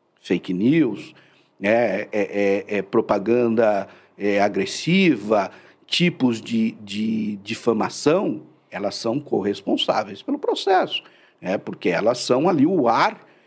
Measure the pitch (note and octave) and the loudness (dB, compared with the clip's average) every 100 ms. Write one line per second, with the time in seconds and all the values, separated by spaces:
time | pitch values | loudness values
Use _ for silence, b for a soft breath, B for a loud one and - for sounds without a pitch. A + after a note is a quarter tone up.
0 | _ _ - F2 - F2+ A#2 D#3+ B2+ G2+ | _ _ -4 -2 -2 0 2 4 2 -2
1 | - - b b b - G2+ A#2 A2+ G2 | -12 -20 b b b -4 0 2 2 -2
2 | G#2 G#2+ G2 G2+ G2+ G2 F#2+ G#2 F#2+ A2+ | -4 -2 -2 0 2 0 -2 -6 -2 0
3 | G2 B2 G2 A#2+ A#2 A2+ A2 G2+ - B | 2 0 2 2 2 2 2 2 -4 B
4 | B - G2+ G2+ G2+ G2 F#2 - D#3 F#3+ | B -6 0 2 2 0 -4 -4 0 4
5 | F3+ A#2 G#2 G#2+ F#2 B B B - - | 4 2 2 0 0 B B B -6 0
6 | F3 E3+ B2+ A2 - A2+ A2 - G2+ G2+ | 2 2 0 0 -2 0 0 -4 -10 -6
7 | A2 A2 G#2 G2+ - A2 A#2+ A2 F#2+ - | -2 -2 -4 -6 -8 -4 0 0 0 0
8 | C#3+ F3+ A3+ - - _ _ A2 G2+ - | 2 2 0 -6 -10 _ _ -6 -6 -4
9 | A2+ C3+ C3+ A2 G2+ G2+ - - - G#3+ | -4 -4 -2 -2 -2 -4 -2 -2 0 -2
10 | G3+ G3 - C#4+ A#4+ G4+ G4 F#4+ - - | -4 -8 -8 -6 -4 -2 0 0 0 -6
11 | - b b b - G2+ - F2+ G2 E2 | -10 b b b -6 -4 -6 -4 -2 0
12 | G#2+ A#2+ - B2+ F3 D#3+ D3+ F#3 A#2 B2 | 0 0 0 2 2 4 4 4 2 4
13 | G3+ G#3+ - b | 2 -2 -16 b